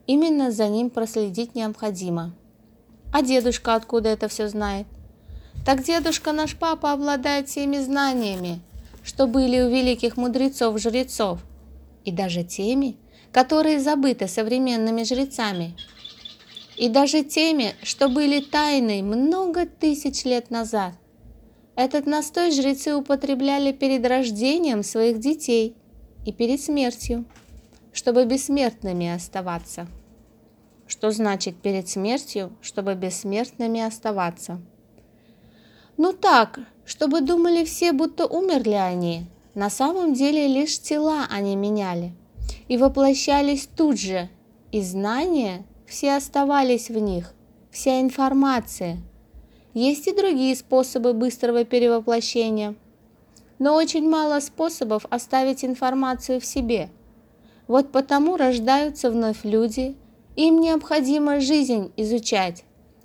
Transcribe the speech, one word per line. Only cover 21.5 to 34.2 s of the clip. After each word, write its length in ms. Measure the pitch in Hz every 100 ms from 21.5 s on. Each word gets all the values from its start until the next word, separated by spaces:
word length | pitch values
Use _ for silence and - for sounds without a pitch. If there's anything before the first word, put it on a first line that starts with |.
| _ _ -
Этот 300 | 262 294 285
настой 460 | 302 294 349 349
жрецы 420 | 277 269 269 311
употребляли 800 | 294 285 277 277 262 277 277 277
перед 340 | 269 269 262 240
рождением 760 | 254 247 208 262 320 320 214
своих 340 | 202 226 226 220
детей 560 | 254 311 - 233 220 - _ - - -
и 80 | -
перед 280 | - 233 277
смертью, 640 | - 294 247 240 - 233 233 - - - - - _
чтобы 340 | - - 240 240
бессмертными 840 | 262 285 285 247 220 196 175 170
оставаться». 800 | 175 - 190 180 170 - - 175 - - - _ _ _ _ _ _ -
«Что 240 | - 214
значит 460 | 214 214 196 190 175
перед 320 | 202 190 180
смертью, 640 | 196 202 262 - 208 185 -
чтобы 340 | - - 196
бессмертными 840 | 190 185 185 202 202 240 - 233 226
оставаться?» 800 | 226 220 220 202